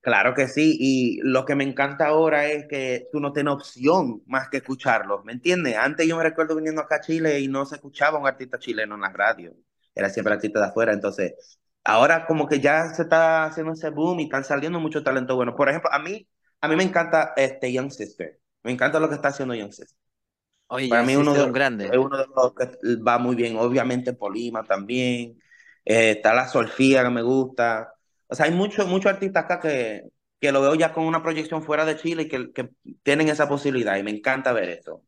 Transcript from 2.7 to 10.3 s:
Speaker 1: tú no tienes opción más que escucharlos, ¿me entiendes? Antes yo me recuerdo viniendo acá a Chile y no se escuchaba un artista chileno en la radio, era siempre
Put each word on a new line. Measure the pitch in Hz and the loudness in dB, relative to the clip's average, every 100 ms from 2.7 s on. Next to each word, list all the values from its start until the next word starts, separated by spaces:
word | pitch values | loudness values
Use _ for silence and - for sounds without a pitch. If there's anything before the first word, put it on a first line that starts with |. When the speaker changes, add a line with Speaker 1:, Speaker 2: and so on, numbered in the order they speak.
| 143 131 123 - | -6 -4 -4 -6
Speaker 1:
tú | 151 | -6
no | 143 | -4
tienes | 143 147 | -2 -2
opción | 143 - 120 135 185 139 110 _ | -2 -6 -2 2 4 2 -4 _
más | 131 127 | -4 -2
que | 135 | -8
escucharlos, | - 131 139 113 98 101 101 | -6 -4 0 0 0 -6 -6
¿me | |
entiendes? | 120 170 180 147 110 | -4 0 0 0 0
Antes | 131 151 165 | 0 2 0
yo | 165 | 2
me | |
recuerdo | 160 160 160 156 | 0 0 -2 -2
viniendo | 156 156 | -2 -4
acá | 151 151 | -2 -4
a | |
Chile | 151 160 160 143 | -2 -2 0 0
y | 135 | -2
no | 139 139 | -4 -4
se | |
escuchaba | 147 139 - 147 156 | -8 -16 0 0 2
un | 139 | -2
artista | 131 127 123 | -4 -10 -12
chileno | - 107 107 | -6 -4 -4
en | 104 | -4
la | 98 | -6
radio, | 92 104 - 85 - _ _ _ | 0 0 0 -6 -20 _ _ _
era | - 98 | -4 -4
siempre | 98 104 | -2 -2